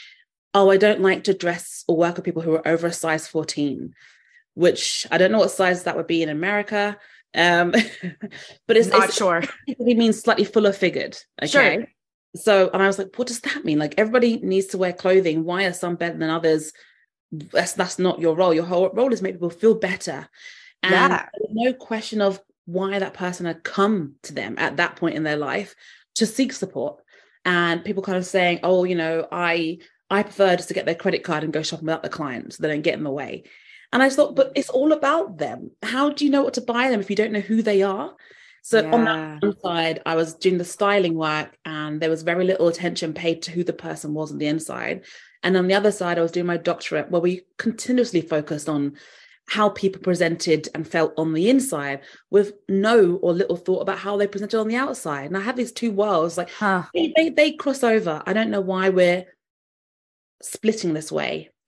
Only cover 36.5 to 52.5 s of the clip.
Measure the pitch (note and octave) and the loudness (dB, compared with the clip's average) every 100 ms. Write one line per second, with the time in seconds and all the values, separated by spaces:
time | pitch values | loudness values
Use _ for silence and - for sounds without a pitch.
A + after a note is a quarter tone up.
36.5 | - A#3 A#3 C4 A3+ F#3+ G3+ A3 G#3+ F#3 | -2 -2 0 2 0 0 0 0 -2 0
37.5 | A3 A3 G3+ G3 F#3+ D#4+ - - - - | 0 2 2 2 -2 -8 -12 -20 -20 -20
38.5 | _ - A3 D#3+ A#3 A3+ D#3+ D#3 D3+ G3+ | _ 0 2 4 2 2 0 -6 -2 -2
39.5 | G3+ F#3 E3+ E3 D3+ - E3 D#3+ D#3+ F#3+ | -2 -2 0 0 -2 -2 0 -2 0 0
40.5 | F3+ F3 - G3+ G3+ F3+ D#3+ D#3 D3+ D3+ | 0 -2 0 2 4 2 0 -2 -2 -4
41.5 | _ E3 D#3 D3+ D3+ D#3+ D#3+ D#3+ F3 F#3 | _ -12 -8 -6 -4 -2 -2 -2 -2 0
42.5 | F#3 E3+ E3+ F3 F3 E3 D#3 E3+ E3 F3 | 2 0 0 -4 -4 -6 -4 -4 -4 -6
43.5 | F3 F3 E3+ E3 D#3 D3+ D3+ D#3 C#3+ D3+ | -4 -4 -6 -10 -10 -8 -6 -6 -4 -2
44.5 | D#3 - B2 A2+ F3+ - - - _ - | -2 -4 -8 -6 -8 -10 -20 -20 _ 0
45.5 | F#3 F3+ G3 G#3 G3+ F3 E3+ E3 F3 F3 | 2 4 4 2 0 -2 0 0 0 -2
46.5 | E3+ F3 E3+ - D#3+ - F3 F3 F3+ - | -2 -2 -4 -4 -4 -2 0 0 -2 -6
47.5 | - A3+ A3 - B3+ A#3+ E3+ D#3+ D#3 D3 | -6 -6 -4 -2 0 2 0 0 -2 -2
48.5 | D#3 D3+ D3 C#3+ C#3+ - - - _ - | -6 -4 -2 -2 -6 -16 -20 -20 _ -6
49.5 | G#3 G#3 G3 F#3+ F#3+ - F3 E3+ E3 - | 0 2 2 -2 -2 -2 0 0 0 2
50.5 | D#3 D3+ D3+ D#3 E3+ D#3 - D#3+ D#3+ F#3+ | 0 0 -8 -4 0 0 0 -2 2 4
51.5 | C4+ C4 D#3 C#3+ C#3 - - _ G3 G3+ | 4 2 -4 -6 -8 -12 -20 _ 2 2